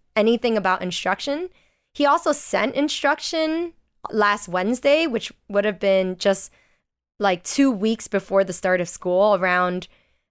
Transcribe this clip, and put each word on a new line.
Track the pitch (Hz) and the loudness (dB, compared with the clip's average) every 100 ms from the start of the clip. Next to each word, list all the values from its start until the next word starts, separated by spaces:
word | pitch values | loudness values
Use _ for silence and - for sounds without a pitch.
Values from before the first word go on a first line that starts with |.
| _ - | _ 0
anything | 214 240 240 220 | 2 2 0 0
about | 185 185 | 0 -2
instruction. | 180 170 185 196 - 294 370 _ _ _ _ | -2 -4 -4 -4 -4 -6 -6 _ _ _ _
He | - 285 | 0 2
also | 320 330 | 2 2
sent | 285 - - 226 - | -2 0 -2 -2 0
instruction | 294 - 277 302 - 330 311 320 339 - _ _ - | -2 0 -2 -2 -2 -2 -2 -2 -6 -10 _ _ -6
last | 214 208 208 - | 0 2 0 -2
Wednesday, | 180 190 247 285 302 330 | -4 -2 0 2 2 2
which | 226 - - - | -4 -8 -14 -6
would | 202 208 | -2 0
have | 196 | 0
been | 196 190 185 180 | 2 2 2 0
just, | 202 190 - _ _ _ _ _ _ - | 0 0 -2 _ _ _ _ _ _ -4
like, | 202 180 | -2 -2
two | - - 269 | -2 2 2
weeks | 214 214 226 - | 2 0 -2 -2
before | 202 190 196 190 | -4 0 0 0
the | |
start | 180 185 180 | 0 0 0
of | 175 | -2
school | - 180 180 208 196 | -6 -2 2 4 4
around, | 180 180 180 180 - _ _ _ _ | 2 2 0 -2 -8 _ _ _ _